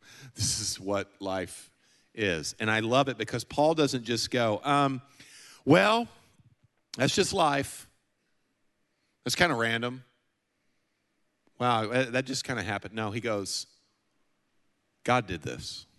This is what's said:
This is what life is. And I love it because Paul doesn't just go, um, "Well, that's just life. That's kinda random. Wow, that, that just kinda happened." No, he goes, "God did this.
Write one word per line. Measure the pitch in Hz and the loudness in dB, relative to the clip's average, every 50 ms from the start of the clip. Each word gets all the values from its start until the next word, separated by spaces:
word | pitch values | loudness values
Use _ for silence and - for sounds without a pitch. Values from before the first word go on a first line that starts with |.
| _ - - - 135 131 - | _ -20 -20 -20 -20 -16 -8
This | - 107 - - - | -4 -2 -2 -2 -2
is | 104 95 - - | -4 -6 -6 -6
what | 98 95 101 98 98 - _ - | -4 -2 -2 -2 -2 -4 _ -10
life | 98 98 95 95 92 87 - - - - _ _ _ _ _ _ _ _ - | -6 -4 -4 -4 -4 -6 -8 -14 -20 -20 _ _ _ _ _ _ _ _ -6
is. | - 110 98 87 80 104 - - - | -2 0 0 0 0 -2 -6 -6 -4
And | 113 110 | -2 0
I | 110 110 | 0 0
love | 110 113 120 131 143 135 | 2 2 2 2 2 2
it | 127 - | -2 -4
because | - 123 - 123 - | -4 -4 -4 -6 -6
Paul | - - - 147 156 165 | -4 -2 2 2 2 4
doesn't | 160 151 139 143 127 117 | 4 2 2 0 -2 -4
just | 110 120 113 - - | -2 -2 -2 -2 -2
go, | - 123 120 113 107 101 - | 0 0 2 2 0 0 0
um, | 143 143 143 143 139 135 131 - _ _ - - - - - - - - - _ | 0 2 2 2 2 0 -2 -8 _ _ -20 -20 -20 -20 -20 -20 -20 -20 -4 _
"Well, | - 147 180 196 208 220 233 240 226 - - - _ _ _ _ _ _ _ _ _ _ _ _ _ - | 6 6 8 8 6 4 2 0 -2 -8 -16 -20 _ _ _ _ _ _ _ _ _ _ _ _ _ -4
that's | - 127 139 - | 0 0 2 2
just | - 185 - - | 2 2 2 2
life. | 196 170 151 143 139 135 - - - - - _ _ _ _ _ _ _ _ _ _ _ _ _ _ _ _ _ _ _ _ _ _ _ _ _ _ - | 2 4 4 4 2 -2 -4 -8 -14 -18 -20 _ _ _ _ _ _ _ _ _ _ _ _ _ _ _ _ _ _ _ _ _ _ _ _ _ _ -6
That's | - - | -4 0
kinda | - 180 175 147 | 2 2 4 4
random. | 117 117 113 113 113 117 123 127 131 127 _ _ _ _ _ _ _ _ _ _ _ _ _ _ _ _ _ _ _ _ _ _ _ _ _ _ _ _ _ _ - | 2 2 0 0 0 -2 -4 -6 -8 -12 _ _ _ _ _ _ _ _ _ _ _ _ _ _ _ _ _ _ _ _ _ _ _ _ _ _ _ _ _ _ -2
Wow, | 123 123 120 113 110 104 | 2 2 2 2 2 0
that, | 120 127 131 120 117 | 0 0 0 0 0
that | 127 135 | -2 -2
just | 131 135 127 - | -2 -4 -6 -6
kinda | - 131 117 95 | -4 -4 -4 -4
happened." | 104 104 101 - 101 101 | -4 -4 -6 -6 -8 -6
No, | 110 110 107 | -6 -4 -4
he | 98 120 | -4 -4
goes, | 104 117 110 104 98 92 - - - - _ _ _ _ _ _ _ _ _ _ _ _ _ _ _ _ _ _ _ _ _ _ _ _ _ _ - | -4 -2 -2 -2 -4 -4 -6 -8 -8 -10 _ _ _ _ _ _ _ _ _ _ _ _ _ _ _ _ _ _ _ _ _ _ _ _ _ _ -2
"God | - 123 127 117 92 | 0 2 2 0 -2
did | 92 82 | -6 -8
this. | - - 62 60 - - - - - - _ | -8 -8 -10 -8 -10 -12 -12 -14 -16 -20 _